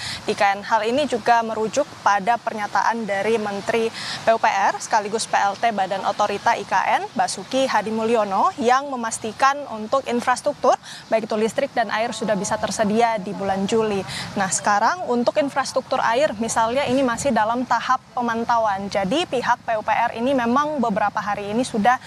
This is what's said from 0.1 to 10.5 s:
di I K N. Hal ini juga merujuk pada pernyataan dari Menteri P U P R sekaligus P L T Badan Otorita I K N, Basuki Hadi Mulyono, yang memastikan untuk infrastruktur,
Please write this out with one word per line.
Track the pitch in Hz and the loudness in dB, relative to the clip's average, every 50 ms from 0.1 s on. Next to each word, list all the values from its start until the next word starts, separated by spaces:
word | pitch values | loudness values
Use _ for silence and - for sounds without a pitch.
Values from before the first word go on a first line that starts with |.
| - - - - | -10 -8 -4 -4
di | 208 | 0
I | |
K | - 208 202 196 | 2 2 2 2
N. | 202 | 0
Hal | 196 - 214 220 214 | -2 0 0 2 2
ini | 226 240 285 302 247 | 2 0 0 0 0
juga | 254 226 208 240 233 233 | -2 -2 2 4 4 4
merujuk | 233 220 220 214 220 220 - 269 294 - - - - | 4 0 -2 -4 -4 -2 0 -2 -2 -2 -4 0 2
pada | 214 202 202 190 226 240 | 2 2 2 2 0 0
pernyataan | 226 - 226 214 220 208 208 - 202 - - 226 233 226 190 | 0 0 -6 -6 -6 -6 -2 0 0 2 2 0 -2 -2 -2
dari | 202 196 196 214 226 220 | -2 -2 0 0 0 0
Menteri | 214 208 202 196 185 - 226 233 226 226 | -2 -4 -6 -6 -4 -2 0 0 0 -2
P | - - - - - - - - | -4 -6 -10 -10 -8 -2 2 2
U | 226 | 2
P | 220 - | 4 2
R | - - 196 196 254 339 | 2 2 2 2 0 0
sekaligus | 403 - - - 220 202 208 196 220 - | -2 -4 0 0 0 0 0 -4 -4 -4
P | - - | 0 0
L | 196 196 202 196 | 2 2 2 0
T | - - 233 214 | 0 -2 0 0
Badan | 202 190 185 196 190 190 | 0 -2 -2 -2 -2 -2
Otorita | 202 202 - 214 208 202 196 - 233 226 - | -2 0 0 0 0 0 0 0 0 0 0
I | 202 - | 0 0
K | 208 185 - - 226 311 | 0 0 2 2 0 0
N, | 381 427 - | 0 -4 -2
Basuki | 233 214 185 - - 185 - - 262 269 | -2 -2 -2 -2 -6 -8 -4 0 0 0
Hadi | 254 - 214 190 220 | 2 0 0 0 0
Mulyono, | 220 220 220 226 240 226 208 202 190 202 277 370 381 294 | -2 -2 0 2 2 2 2 2 2 2 2 2 0 2
yang | 233 233 247 262 285 285 269 | 2 4 4 4 2 -2 -6
memastikan | 247 226 226 226 - - 220 208 - 269 277 277 294 285 - - | -4 -4 -6 -6 -6 -8 -8 -2 2 2 2 2 2 -4 -10 -8
untuk | 214 214 214 - 269 269 | -8 -6 -2 -2 -2 0
infrastruktur, | - 240 240 226 - 247 233 - 294 | 0 -2 -2 0 0 0 0 0 -4